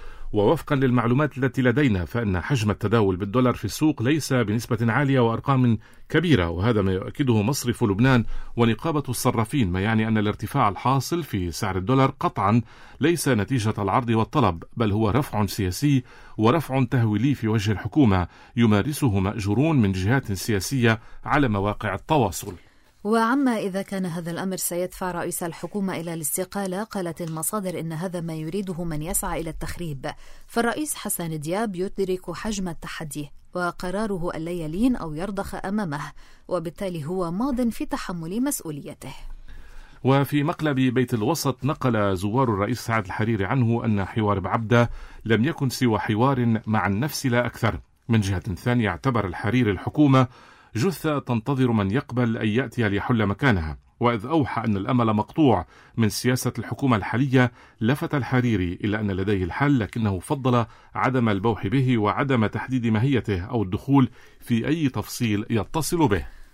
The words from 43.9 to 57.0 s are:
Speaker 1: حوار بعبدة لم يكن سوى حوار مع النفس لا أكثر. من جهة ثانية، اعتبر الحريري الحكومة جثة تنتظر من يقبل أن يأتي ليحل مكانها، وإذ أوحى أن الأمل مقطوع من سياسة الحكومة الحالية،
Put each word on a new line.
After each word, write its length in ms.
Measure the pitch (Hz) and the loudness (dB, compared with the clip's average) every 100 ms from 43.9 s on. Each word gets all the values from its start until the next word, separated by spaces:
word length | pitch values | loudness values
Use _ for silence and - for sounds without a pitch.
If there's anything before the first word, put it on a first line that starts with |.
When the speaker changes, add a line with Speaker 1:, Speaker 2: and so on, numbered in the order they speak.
| 104 95 | 0 0
Speaker 1:
حوار 340 | 113 104 98 | 0 0 0
بعبدة 500 | 90 117 107 120 117 - - - 107 | 0 -2 2 4 4 -2 -14 -8 0
لم 200 | 110 143 | 2 2
يكن 240 | - 135 | 0 -4
سوى 300 | - 123 104 | 0 2 2
حوار 640 | - 104 135 127 117 110 110 | 0 2 2 2 2 0 0
مع 200 | 107 90 | 0 2
النفس 380 | 101 147 - 131 | 0 -2 -2 0
لا 200 | 120 117 | 0 0
أكثر. 340 | - 110 82 - _ - | 0 -2 -2 -8 _ 0
من 120 | 113 | 2
جهة 340 | 98 92 98 85 | 2 -2 -4 -4
ثانية، 340 | 123 123 104 | 0 0 0
اعتبر 380 | 85 135 113 98 | -2 -2 0 -2
الحريري 440 | 85 101 127 107 | -4 0 2 2
الحكومة 560 | 90 - - 147 131 123 - - - - 110 | 0 -2 4 6 6 4 -2 -20 -20 -10 -4
جثة 440 | 180 160 156 143 | -2 -2 -2 -2
تنتظر 520 | - 117 143 131 127 | -2 -4 -2 0 2
من 200 | 113 95 | 2 2
يقبل 460 | 127 - 117 117 113 | 0 -2 0 0 0
أن 100 | 110 | 0
يأتي 420 | 113 127 - 107 | 0 -2 0 0
ليحل 360 | 98 - 113 101 | 0 0 2 0
مكانها، 520 | 101 139 92 78 69 _ - | 2 2 2 0 -8 _ -2
وإذ 260 | 120 117 123 | 0 0 0
أوحى 400 | 165 120 117 113 | 0 0 0 0
أن 120 | 98 | 0
الأمل 280 | 110 127 113 | 2 2 2
مقطوع 520 | 107 - - 143 92 - - - 120 | 2 0 4 4 4 0 -14 -8 0
من 120 | 107 | 0
سياسة 440 | - 123 127 123 117 | 2 0 0 -2 -4
الحكومة 360 | - - 135 | -6 -2 2
الحالية، 560 | 110 | 2